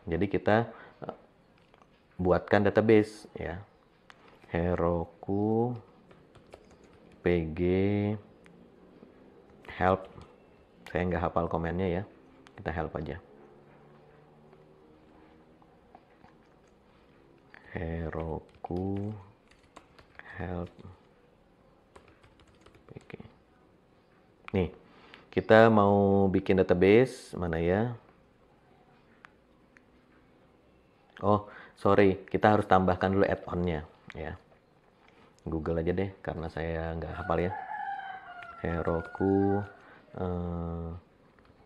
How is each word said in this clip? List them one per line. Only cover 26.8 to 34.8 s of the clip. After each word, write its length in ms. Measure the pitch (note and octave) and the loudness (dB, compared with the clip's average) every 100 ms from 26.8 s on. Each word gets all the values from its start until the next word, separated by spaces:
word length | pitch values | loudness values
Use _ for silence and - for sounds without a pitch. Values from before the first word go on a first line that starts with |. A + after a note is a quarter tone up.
| F#2+ A2 C3 - - F2+ | 8 8 6 -2 -14 -8
mana 240 | F2 D#2+ | -4 -2
ya? 320 | E2+ G2 A#2+ A2+ - _ _ _ _ _ _ _ _ _ _ _ - _ _ _ _ - _ _ _ _ _ _ _ _ _ _ _ _ _ - | 0 0 -2 -6 -16 _ _ _ _ _ _ _ _ _ _ _ -20 _ _ _ _ -20 _ _ _ _ _ _ _ _ _ _ _ _ _ -4
Oh, 240 | G2 G#2 - - - - | 2 2 0 -18 -20 -2
sorry, 400 | G#2 G2+ G2 F#2 - | 4 6 6 2 -4
kita 240 | F#2 G#2+ G#2 | 2 4 4
harus 80 | - | 4
tambahkan 480 | F#2 F#2 F2+ F#2+ | 4 4 0 0
dulu 160 | G2 G2 | 2 0
add-on-nya, 560 | F#2 - F2+ F2 D#2 E2 _ - - | -2 -6 -4 -2 -4 -8 _ -18 -14
ya. 240 | D#2 F#2 _ _ _ _ | -14 -14 _ _ _ _